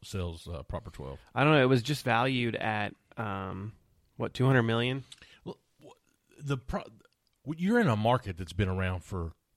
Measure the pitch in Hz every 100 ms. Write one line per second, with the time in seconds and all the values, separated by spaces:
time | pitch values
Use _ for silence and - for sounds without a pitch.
0 | - 98 87 82 82 80 - - - -
1 | 67 67 - 117 147 151 127 131 117 143
2 | 123 113 135 127 117 107 107 107 104 -
3 | _ - 107 98 95 92 104 - _ _
4 | _ - 113 - 131 131 113 117 123 135
5 | - - - - - - _ _ - -
6 | _ _ _ - 143 139 - 202 - 113
7 | _ _ _ _ 135 160 185 240 180 107
8 | 113 127 101 85 92 92 95 92 92 90
9 | - 92 82 - _